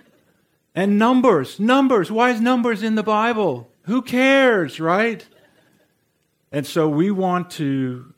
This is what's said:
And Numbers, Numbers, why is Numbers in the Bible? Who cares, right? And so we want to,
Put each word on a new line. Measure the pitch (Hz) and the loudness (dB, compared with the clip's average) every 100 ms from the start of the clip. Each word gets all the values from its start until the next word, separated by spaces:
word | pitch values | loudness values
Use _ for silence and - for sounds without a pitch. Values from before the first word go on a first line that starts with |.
| _ _ _ _ _ _ _ | _ _ _ _ _ _ _
And | - 196 202 | -4 0 2
Numbers, | 226 254 247 170 127 - | 2 4 4 2 0 -4
Numbers, | 214 262 269 240 165 | 0 2 2 2 0
why | 220 247 | 0 0
is | 233 | 2
Numbers | 233 254 240 214 | 0 0 0 -2
in | 220 | -2
the | 220 | -2
Bible? | 214 214 226 220 190 123 117 _ | 0 0 0 0 -2 -4 -10 _
Who | - 247 | -6 -4
cares, | 247 247 262 269 262 214 165 - | -2 0 2 4 4 2 -2 -4
right? | 160 185 226 208 - _ _ _ _ _ _ _ _ _ _ _ _ | -2 0 0 -4 -14 _ _ _ _ _ _ _ _ _ _ _ _
And | 143 | -8
so | 139 175 156 | -4 0 0
we | 147 190 | 2 0
want | 190 185 180 175 | 0 -2 -2 -6
to, | - 143 135 131 123 123 | -6 -4 -2 -4 -6 -14